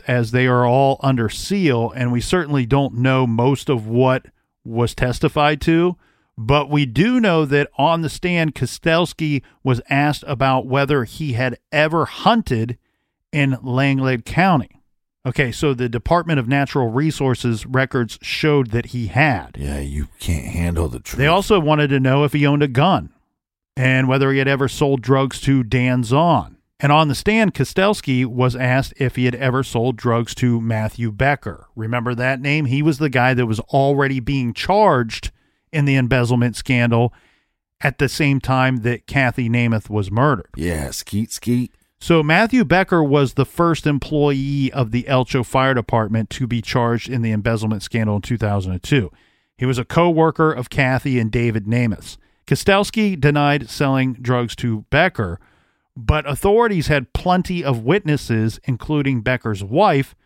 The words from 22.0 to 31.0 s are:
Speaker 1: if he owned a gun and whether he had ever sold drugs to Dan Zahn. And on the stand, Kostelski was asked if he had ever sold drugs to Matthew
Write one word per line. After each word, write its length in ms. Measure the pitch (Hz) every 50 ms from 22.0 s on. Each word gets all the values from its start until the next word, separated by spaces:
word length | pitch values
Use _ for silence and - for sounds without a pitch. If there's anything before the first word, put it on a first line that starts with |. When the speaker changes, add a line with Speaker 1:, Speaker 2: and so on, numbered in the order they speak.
| 131 131 135 143 147
Speaker 1:
if 80 | 139
he 160 | - 151 143 143
owned 160 | 143 147 147
a 60 | 143
gun 400 | 123 135 143 190 180 120 76 76 - _ _ _ _ _ _ _ _ _ _ _ _
and 320 | - 127 131 131 131 131 127
whether 240 | 131 135 135 135
he 80 | 135 135
had 80 | 135 139
ever 220 | 139 127 139 127
sold 320 | - - 156 143 139 131
drugs 400 | 107 123 139 135 135 127 - -
to 220 | - 139 139 135 123
Dan 420 | 104 123 127 123 127 127 123 120
Zahn. 500 | 110 127 143 165 175 156 117 - - - - _ _ _ -
And 140 | - 139 147
on 160 | 156 160 147
the 60 | 131
stand, 400 | - - 202 214 226 220 147 -
Kostelski 720 | - 135 - - 190 190 208 208 - - - 131 123 127
was 300 | 123 120 120 127 127 120
asked 380 | 123 131 123 127 135 131 - -
if 220 | - 139 120 - 127
he 80 | 123
had 100 | 123 123
ever 280 | 117 135 131 123 131 135
sold 340 | - - 120 117 127 123 107
drugs 360 | - 123 117 117 117 - -
to 260 | - 127 123 120 117
Matthew 500 | 113 113 113 110 110 110 - -